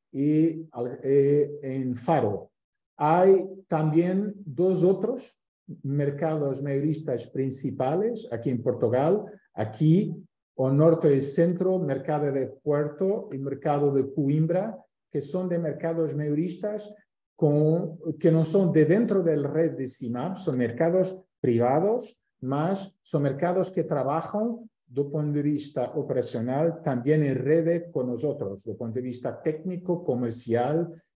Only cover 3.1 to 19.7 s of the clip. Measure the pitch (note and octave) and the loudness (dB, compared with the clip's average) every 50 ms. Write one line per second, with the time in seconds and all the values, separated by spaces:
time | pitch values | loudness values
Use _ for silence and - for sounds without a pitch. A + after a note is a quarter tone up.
3.1 | E3 F3+ F#3 G3 F#3+ F#3 F#3+ F#3+ - - - - E3+ D#3 D#3 D#3 D3+ E3 F3 F3+ | 4 6 6 6 6 6 4 -2 -10 -14 -6 -4 -2 0 2 2 4 2 2 2
4.1 | F#3 G3 G#3 G#3 G3+ - - D#3 C3 C#3+ F3+ F#3+ F#3 D#3+ E3 F#3 F#3+ F#3 A3 A3+ | 0 -2 -2 -4 -6 -10 -12 -8 -2 0 2 2 2 4 4 4 4 2 0 -4
5.1 | C4+ - - - _ _ _ _ _ _ _ - - - - C3+ C#3 C#3+ C#3+ C#3+ | -4 -6 -10 -16 _ _ _ _ _ _ _ -18 -14 -10 -6 -4 -2 0 0 0
6.1 | C#3+ C#3+ E3+ D#3+ D#3 D#3 C#3+ C#3 C3 C3+ C#3+ C#3+ C#3 C#3 D3 D#3 D3+ - - - | -2 -2 -2 -2 0 0 -2 -2 -2 -4 -4 -2 -2 0 0 0 -2 -2 -4 -4
7.1 | B2+ D3 - - - C3+ C3+ C3 - - - C3+ G#2 - C3 C3 D#3 F3+ G#3+ A#3 | -4 -4 -6 -6 -4 -4 -2 -2 -4 -4 -6 -4 -2 -2 0 0 0 0 0 -2
8.1 | A#3 - - - A#2+ A2 - C3+ B2 A2+ A2 - G2+ - B2+ G#2+ A#2+ C3 C#3+ E3 | -2 -6 -8 -8 -6 -4 -2 -2 -2 0 0 -2 0 0 0 2 2 2 4 4
9.1 | G3 G#3 G#3 - - - _ _ _ - A2 A2 - - D#3 D#3 E3 G3 A3 - | 2 0 -2 -6 -14 -20 _ _ _ -6 -6 -4 -2 2 4 6 6 6 4 0
10.1 | - - - - _ _ _ _ _ - C3 C3 C#3 C#3+ D#3 E3+ D#3+ E3 - D3+ | -4 -10 -14 -20 _ _ _ _ _ -2 0 2 4 6 6 6 6 6 4 4
11.1 | C#3 C3+ C3+ C3+ - E3 E3 F3 F3 E3+ F#3 F#3 F#3 F3+ E3 C#3+ C3+ C3+ - - | 4 4 2 2 2 2 2 2 2 2 0 0 0 0 0 -2 -4 -4 -2 -2
12.1 | D3+ D3 D3 C#3+ C3+ C#3 B2+ - - - - D3 C#3+ D3 D3 D3 D3 - F#3+ F#3+ | -2 0 0 0 0 -2 -2 -4 -6 -6 -2 0 0 0 0 -2 -2 -2 -2 0
13.1 | G#3 A#3 - - D3 C3+ C3+ C#3 C#3 C3+ - D#3 D3 C#3+ D3 C#3+ C#3 C3+ C3 C3+ | -2 -2 -6 -8 -8 -8 -6 -6 -6 -4 0 0 2 2 2 2 2 2 0 0
14.1 | - D#3+ C#3+ C#3 D3 D#3 D#3+ D#3+ E3+ F#3 G#3 A3+ A3 - - _ _ _ _ _ | -2 0 0 2 2 2 2 2 2 0 0 -2 -6 -10 -16 _ _ _ _ _
15.1 | - D3 C#3 - F3 F#3 F#3 F3+ F3 E3+ E3 D3+ C#3 - - E3 E3 E3 D#3+ D3 | -8 -6 -6 -4 -4 -4 -2 -2 -2 -2 -2 -4 -4 -4 -4 -2 -2 0 -2 -2
16.1 | C#3 D3 D3+ D3 D3 D3+ E3+ F3 - - - G#3 G#3+ G#3 - - - - _ _ | -2 -2 -2 -2 0 0 -2 -2 -4 -6 -6 -6 -6 -8 -10 -14 -18 -20 _ _
17.1 | _ _ _ _ _ - E3 D3 D3 D3 D3+ D#3 D#3+ F3 F#3+ - - - - E3 | _ _ _ _ _ 0 2 4 4 4 4 4 2 0 -2 -6 -10 -8 -8 -8
18.1 | D3+ - - E3 D#3+ D#3+ D#3+ - - G3 F#3+ E3+ D3 D#3+ D3+ C#3 F3+ A3 A#3+ F#3+ | -2 2 4 4 6 4 4 4 4 4 4 4 6 4 6 6 4 4 2 2
19.1 | - F#3+ E3+ E3 D3+ D3 C#3+ C#3 D3 D#3 E3 D#3 | 2 2 2 2 2 0 0 0 0 2 0 0